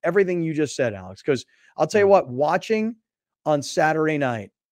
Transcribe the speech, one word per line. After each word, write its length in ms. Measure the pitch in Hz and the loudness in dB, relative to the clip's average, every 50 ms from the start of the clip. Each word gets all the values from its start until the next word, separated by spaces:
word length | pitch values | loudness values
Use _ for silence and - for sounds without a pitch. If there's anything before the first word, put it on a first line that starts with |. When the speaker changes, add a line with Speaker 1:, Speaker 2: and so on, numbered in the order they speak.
| - | -4
Speaker 1:
everything 400 | 170 175 202 196 180 180 175 165 | 0 2 2 2 2 0 -2 -2
you 100 | 160 151 | -2 -2
just 220 | 151 151 131 - | -2 -2 -2 -2
said, 180 | - 131 117 101 | -2 -2 -2 -4
Alex. 280 | 95 92 95 98 - - | -6 -12 -16 -16 -8 -2
'Cause 220 | 156 139 117 - _ _ _ _ _ - | -2 -2 -2 -2 _ _ _ _ _ -4
I'll 100 | - 156 | -2 -2
tell 140 | 156 - 208 | 0 2 2
you 60 | 202 | 4
Speaker 2:
Yeah. 40 | 196 | 6
Speaker 1:
what, 160 | 196 180 135 131 | 6 4 4 2
watching 680 | 123 127 147 151 175 185 - - 220 220 220 226 233 _ _ _ _ _ _ _ _ _ - | -4 -2 0 0 0 -2 -2 -2 -2 -2 -2 -4 -6 _ _ _ _ _ _ _ _ _ -2
on 160 | 156 151 143 135 | -2 0 0 -2
Saturday 540 | - - 175 156 156 156 160 156 156 156 | -4 -2 0 0 0 2 0 0 0 0
night 340 | 143 143 127 120 110 98 - _ _ _ _ | 0 -2 -2 -2 -4 -8 -12 _ _ _ _